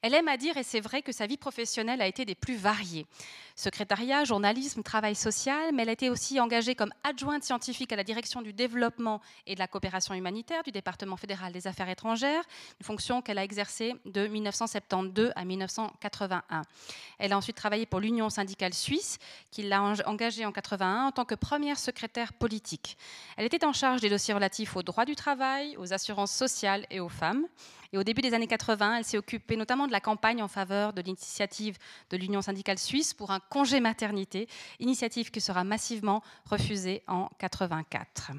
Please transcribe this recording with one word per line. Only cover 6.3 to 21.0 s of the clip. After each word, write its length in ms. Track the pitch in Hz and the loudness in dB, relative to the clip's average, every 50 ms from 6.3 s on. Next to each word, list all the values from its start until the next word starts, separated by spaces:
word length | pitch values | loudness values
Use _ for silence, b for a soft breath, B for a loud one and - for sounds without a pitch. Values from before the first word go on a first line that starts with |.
| 269 269 | 2 4
engagée 340 | 240 233 233 233 226 240 254 | 4 4 4 2 4 2 2
comme 160 | - 220 214 - _ - | 2 0 -2 -2 _ -2
adjointe 400 | 285 285 247 269 277 294 285 - | -2 -2 0 -2 0 0 0 0
scientifique 480 | - 262 233 - - 240 - 254 - 226 | 0 -2 -2 -2 -4 -4 -4 -4 -2 -2
à 20 | |
la 80 | 202 196 | -2 -2
direction 380 | 196 220 226 233 - - 254 | -2 -2 -4 -4 -4 -6 -6
du 100 | 233 214 | -6 -8
développement 680 | 202 202 247 247 226 247 240 233 - - 233 220 214 208 B B B B B | -2 0 0 0 2 2 2 2 2 0 -2 -2 -2 -2 B B B B B
et 100 | - 196 | -8 -2
de 40 | 185 | -2
la 80 | 185 | -2
coopération 460 | 185 - 196 185 190 180 190 - - 196 | -2 -2 -4 -2 -2 0 -2 -2 -2 -2
humanitaire 500 | 185 185 180 196 220 226 - 339 330 330 | -4 -2 -4 -4 -4 -4 -4 -4 -4 -4
du 80 | 277 | -4
département 440 | 208 196 - 190 175 - 202 196 190 | -6 -4 -6 -6 -6 -6 -6 -6 -6
fédéral 380 | 180 - 202 196 185 185 180 175 | -8 -6 -8 -6 -6 -6 -8 -8
des 140 | 180 175 | -6 -6
affaires 200 | 190 180 - 190 | -6 -4 -4 -4
étrangères, 560 | 180 185 - - 226 226 226 254 277 302 330 349 B B B B B B B | -4 -4 -4 -2 0 0 2 2 2 2 2 0 B B B B B B B
une 40 | - | -8
fonction 360 | - 214 208 - - 247 247 | -8 -6 -6 -2 0 0 -2
qu'elle 160 | 247 226 208 | 0 -2 -2
a 80 | 202 196 | -2 -2
exercée 500 | 196 208 208 202 - - - 226 233 247 240 _ | -2 -2 -4 -4 -4 -4 -4 -2 -4 -4 -6 _
de 240 | 196 185 196 202 | -4 0 0 0
mille 160 | 214 214 214 214 | 2 0 -2 -2
neuf 120 | 202 196 | -2 0
cent 120 | - 226 | -2 -2
septante-deux 640 | 220 - 208 - _ 196 185 190 190 185 208 220 247 - | -2 -2 -4 -2 _ 0 0 0 0 2 2 2 2 2
à 80 | - 180 | -2 -4
mille 140 | 180 185 190 | -4 -2 -2
neuf 120 | 190 190 | -4 -4
cent 180 | - - 220 208 - - | -4 -4 -4 -6 -6 -8
quatre-vingt-un. 600 | - 208 - - 202 185 185 180 - - 175 160 151 B B B B B B B B B B | -8 -8 -4 -4 -2 -2 -2 -4 -2 -4 -4 -4 -4 B B B B B B B B B B
Elle 140 | B - 196 | B 2 4
a 60 | 202 | 4
ensuite 180 | 202 196 - 220 | 4 2 0 -6
travaillé 300 | - - 208 208 214 226 | -2 0 2 2 2 2
pour 160 | - - 185 | 2 0 2
l'Union 280 | 202 220 233 233 220 214 | 2 4 4 4 2 2
syndicale 440 | 196 - 196 190 196 - 190 180 175 | 2 0 -2 -2 -2 -2 -2 0 0
suisse, 460 | - - - 277 339 415 - - B B B B B B B | -2 -2 0 0 0 0 -2 -6 B B B B B B B
qui 100 | - - | -8 -6
l'a 200 | 208 202 202 196 | 0 4 4 4
en-, 200 | 202 202 208 202 - | 6 4 2 2 0
engagée 400 | - 214 208 233 233 220 220 226 | -2 0 0 0 -2 0 -2 -4
en 60 | 208 | -4
quatre-vingt-un 540 | 196 202 - - 208 185 190 185 196 233 | -4 -4 -4 -4 -2 2 2 2 4 4